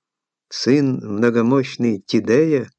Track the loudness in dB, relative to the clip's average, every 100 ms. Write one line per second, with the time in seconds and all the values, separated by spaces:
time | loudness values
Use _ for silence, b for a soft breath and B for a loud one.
0 | _ _ _ _ _ -6 0 2 2 -2
1 | -6 -2 0 2 2 0 -2 -2 -2 -2
2 | -2 -2 2 2 2 0 -4